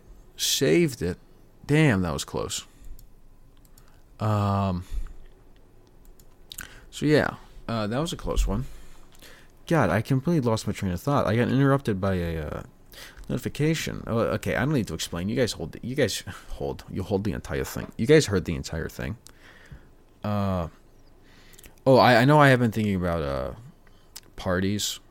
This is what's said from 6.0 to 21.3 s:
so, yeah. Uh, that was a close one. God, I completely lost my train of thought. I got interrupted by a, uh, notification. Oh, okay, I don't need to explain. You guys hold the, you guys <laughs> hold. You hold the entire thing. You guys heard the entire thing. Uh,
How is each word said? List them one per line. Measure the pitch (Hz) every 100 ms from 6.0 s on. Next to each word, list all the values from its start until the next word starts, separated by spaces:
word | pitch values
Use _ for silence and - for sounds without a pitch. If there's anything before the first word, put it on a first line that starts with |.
| - - - - - - - - -
so, | - 143
yeah. | 147 - - - - -
Uh, | 113 104
that | 120
was | 170
a | 143
close | - 65 -
one. | 101 135 - - - - - - - - - -
God, | 165 101
I | 95
completely | - 131 165 170
lost | 120 110 -
my |
train | 92 98
of | 90
thought. | - 139 -
I | 113
got | 110
interrupted | 123 139 135 - 95
by | 98 92
a, | 85 80 76
uh, | - - - - - - - -
notification. | 127 107 - 151 160 - 53 -
Oh, | 117
okay, | 82 87 98 78
I |
don't | 127
need | 151 90
to | 80
explain. | - 85 95
You | 123
guys | 113
hold | - 80
the, | -
you | 110
guys | 139 113 - - -
<laughs> | -
hold. | - 69 - -
You | 95
hold | 92 98
the | 104
entire | 62 - 139 -
thing. | - - -
You | 117
guys | 156 -
heard | 98 -
the | 71
entire | - 80 -
thing. | - 62 110 - - - - - - - - - -
Uh, | 104 104 98 92 80 - - - - - -